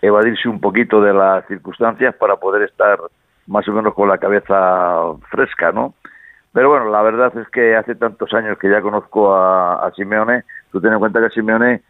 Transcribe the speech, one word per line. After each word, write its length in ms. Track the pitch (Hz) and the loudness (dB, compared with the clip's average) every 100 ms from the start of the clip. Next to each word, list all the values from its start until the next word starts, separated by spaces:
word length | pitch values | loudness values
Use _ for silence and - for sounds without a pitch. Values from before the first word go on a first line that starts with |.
evadirse 460 | - 104 110 110 120 | 4 4 2 0 -4
un 120 | 107 | -4
poquito 400 | 104 98 120 110 | -2 -2 2 2
de 140 | 104 | 4
las 320 | 98 95 95 - | 4 2 2 -2
circunstancias 640 | 98 - - 117 110 127 - | -12 -12 -4 -4 0 -2 0
para 180 | 107 98 | -2 0
poder 240 | 95 101 101 | 0 -2 -2
estar 300 | _ 104 101 85 _ _ _ - | _ 0 0 -4 _ _ _ -6
más 220 | 101 104 | -4 -2
o 40 | |
menos 220 | 107 107 | -2 -2
con 140 | 101 101 | 0 0
la 100 | 95 | 0
cabeza 760 | 95 101 - 98 92 92 90 85 85 73 - | 0 -2 0 0 2 2 0 0 -4 -6 -12
fresca, 400 | - 131 - 85 | -4 -4 -2 -2
¿no? 240 | 101 131 - - - - - _ | -2 -6 -8 -20 -20 -20 -20 _
Pero 180 | - 131 | 0 2
bueno, 200 | 147 110 | 2 0
la 120 | 107 | 0
verdad 300 | 107 110 123 117 | 0 2 -2 -2
es 80 | 110 | -10
que 260 | - 117 110 | 0 2 2
hace 180 | 107 | -2
tantos 400 | 117 117 98 104 | -4 -4 -4 -4
años 240 | 110 110 101 | -4 -4 -4
que 100 | 98 | 0
ya 120 | 104 | 0
conozco 500 | 104 104 - 107 104 | 0 -6 -4 0 2
a, 540 | 95 92 92 90 90 92 | 4 2 2 0 -2 -4
a 60 | |
Simeone, 500 | - 98 107 110 123 - - _ | -6 -4 -2 0 -2 -4 -20 _
tú 80 | 98 | -2
ten 120 | 101 | 0
en 60 | 110 | 0
cuenta 220 | 107 107 | 0 0
que 100 | 113 | 0
Simeone 520 | 113 107 113 120 120 _ | -2 -2 2 2 0 _